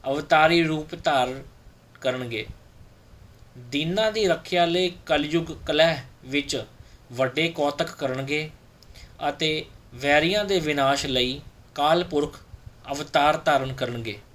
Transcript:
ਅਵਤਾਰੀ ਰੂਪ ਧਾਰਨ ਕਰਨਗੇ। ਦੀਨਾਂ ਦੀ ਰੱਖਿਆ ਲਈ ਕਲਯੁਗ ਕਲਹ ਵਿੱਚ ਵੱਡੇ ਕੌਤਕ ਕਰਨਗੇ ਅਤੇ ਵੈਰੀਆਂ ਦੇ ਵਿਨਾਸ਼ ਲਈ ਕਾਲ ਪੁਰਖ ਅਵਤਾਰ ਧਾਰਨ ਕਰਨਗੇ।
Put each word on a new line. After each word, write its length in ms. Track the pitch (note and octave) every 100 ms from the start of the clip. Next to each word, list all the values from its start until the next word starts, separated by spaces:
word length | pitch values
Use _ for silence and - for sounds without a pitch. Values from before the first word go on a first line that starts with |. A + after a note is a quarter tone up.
| C3+
ਅਵਤਾਰੀ 540 | C#3+ D3+ D#3 D#3+ E3+
ਰੂਪ 420 | D#3+ D#3 D#3 E3
ਧਾਰਨ 380 | E3 C#3 B2 C3+ C#3 - - - _ -
ਕਰਨਗੇ। 460 | C3 B2+ B2 A2 - - - - - - - - - - - B2
ਦੀਨਾਂ 540 | B2 C#3+ D#3+ G3 A3
ਦੀ 160 | A3 G3
ਰੱਖਿਆ 380 | E3 - F3+ E3+
ਲਈ 280 | F3 F3+ F3+ -
ਕਲਯੁਗ 380 | D3+ D3+ E3 D#3+ - -
ਕਲਹ 300 | D3+ E3 C#3+ - -
ਵਿੱਚ 400 | B2+ C#3+ C#3 C3 A2 - - - -
ਵੱਡੇ 360 | B2 C3 D#3 E3+
ਕੌਤਕ 420 | E3 D3 C#3+ D#3+
ਕਰਨਗੇ 600 | - C3+ C3 C3+ D3+ D#3 - - - - - - - D3
ਅਤੇ 360 | C#3+ D#3 D#3 - - -
ਵੈਰੀਆਂ 500 | B2 C#3+ D3 E3 G#3
ਦੇ 160 | G3 F#3+
ਵਿਨਾਸ਼ 460 | D3+ C#3+ C3+ C#3 C#3+
ਲਈ 340 | B2+ B2+ C#3 - - -
ਕਾਲ 300 | - D3 E3+
ਪੁਰਖ 360 | F3+ D3 D3 - - - - - -
ਅਵਤਾਰ 460 | C#3+ D3 D#3 D3 D#3
ਧਾਰਨ 360 | D#3+ C#3+ C3
ਕਰਨਗੇ। 460 | B2+ B2+ A#2+ A2 G2+ -